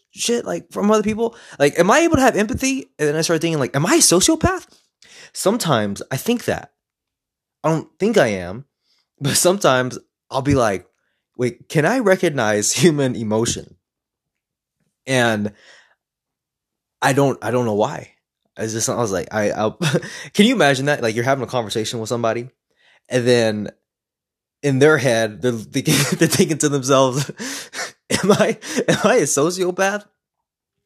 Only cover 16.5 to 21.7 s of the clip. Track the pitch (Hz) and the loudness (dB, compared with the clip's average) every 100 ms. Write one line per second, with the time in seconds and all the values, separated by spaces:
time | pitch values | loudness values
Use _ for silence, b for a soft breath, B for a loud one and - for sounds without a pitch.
16.5 | _ _ _ _ - - 139 139 - 107 | _ _ _ _ -4 0 2 2 0 -2
17.5 | 123 117 104 123 160 - _ _ _ _ | -2 0 0 0 -2 -14 _ _ _ _
18.5 | - 110 113 120 104 117 - - 110 101 | -10 -8 -4 -4 -2 -2 -4 -4 -2 -2
19.5 | - 107 - 160 165 B B 143 - 214 | -2 -4 -2 -2 -2 B B -8 2 2
20.5 | 247 143 131 139 139 117 110 120 135 113 | 4 2 2 0 -2 -2 -2 0 -2 -2
21.5 | 127 104 | -6 -4